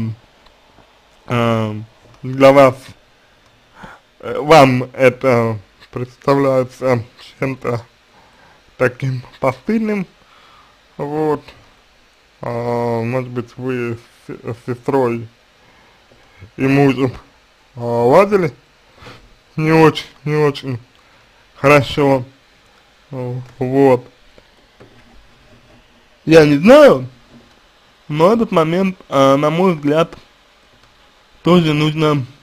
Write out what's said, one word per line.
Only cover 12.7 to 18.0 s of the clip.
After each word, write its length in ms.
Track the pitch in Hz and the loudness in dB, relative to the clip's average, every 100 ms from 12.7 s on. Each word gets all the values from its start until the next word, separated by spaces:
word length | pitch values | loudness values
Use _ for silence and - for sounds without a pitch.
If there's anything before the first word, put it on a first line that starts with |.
| 120 120 117 | -4 -4 -4
может 280 | 117 127 123 | -4 -6 -6
быть, 260 | 123 117 - | -10 -12 -12
вы 420 | 127 123 120 117 - _ - | -8 -6 -6 -10 -14 _ -18
с, 60 | |
с 240 | - 120 117 - | -14 -14 -12 -12
сестрой 600 | 120 - 135 123 117 113 _ _ _ _ _ _ _ _ _ _ _ 95 - | -10 -4 -2 -2 -4 -10 _ _ _ _ _ _ _ _ _ _ _ -20 -6
и 100 | 135 | -2
мужем, 460 | 139 143 123 131 - - _ _ _ _ | 2 2 0 -4 -6 -20 _ _ _ _
а, 60 | 127 | -12
ладили 720 | 120 117 | -6 -2